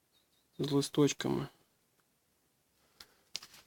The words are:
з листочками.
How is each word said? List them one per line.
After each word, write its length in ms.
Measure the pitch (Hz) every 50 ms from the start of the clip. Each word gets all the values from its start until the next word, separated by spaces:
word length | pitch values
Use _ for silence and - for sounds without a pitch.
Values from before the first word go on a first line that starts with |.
| _ _ _ _ _ _ _ _ _ _ _ -
з 120 | 139 143
листочками. 760 | 143 139 139 - - 151 147 135 - - - 139 135 - 139 - - _ _ _ _ _ _ _ _ _ _ _ _ _ _ _ _ _ _ _ _ _ _ _ _ _ _ _ _ - - _ _ _ _ _ - - - - - - -